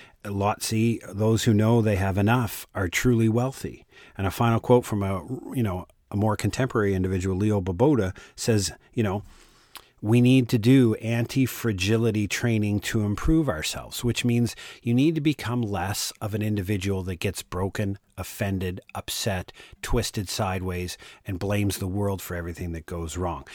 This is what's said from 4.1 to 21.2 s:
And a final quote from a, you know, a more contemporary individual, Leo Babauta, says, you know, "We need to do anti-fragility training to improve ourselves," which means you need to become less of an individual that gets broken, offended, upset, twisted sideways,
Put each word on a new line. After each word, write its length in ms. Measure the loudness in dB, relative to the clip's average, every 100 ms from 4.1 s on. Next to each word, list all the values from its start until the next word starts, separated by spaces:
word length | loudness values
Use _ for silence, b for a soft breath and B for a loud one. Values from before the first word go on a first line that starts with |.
| -6
And 100 | -4
a 60 |
final 260 | 2 2 4
quote 260 | 4 4
from 180 | 4 -2
a, 220 | -2 -4 -6 -10 -6
you 80 | -2
know, 240 | -2 -4 -10 _ _
a 60 | 0
more 200 | 0 0
contemporary 580 | -2 -2 0 2 2
individual, 420 | 0 0 -2 -2 0
Leo 240 | 0 0
Babauta, 540 | -2 2 4 4 0 B B
says, 380 | -6 0 0 0 -8 b
you 120 | -2
know, 180 | -2 -2 -8 B B B B B B B
"We 180 | 2 6
need 280 | 8 6 4
to 100 | 4
do 380 | 6 8 6 2
anti-fragility 1300 | -2 -2 0 0 0 0 -4 0 0 2 2 0 -2
training 540 | -2 0 2 2 0
to 220 | -2 -2
improve 460 | 0 0 2 2 2
ourselves," 540 | -2 -6 -8 -10 -4
which 220 | -2 0
means 320 | 0 2 0 -4 B B
you 100 | 0
need 220 | 2 4
to 60 | 2
become 420 | 0 -2 -4 -2
less 500 | -2 -2 -4 -4 -6 -6
of 140 | -6
an 80 | -2
individual 640 | -2 -2 0 -2 0 -2
that 160 | -4 -4
gets 220 | -4 -6
broken, 560 | -8 -4 -4 -2 -4 -6 _ -12
offended, 640 | -12 -4 -2 -2 -4 -6 -12 -12
upset, 560 | -8 -4 -4 -4 -6 B B B
twisted 460 | -2 -2 0 -4 -6
sideways, 720 | -4 -4 -2 -4 -4 -6 -10 B B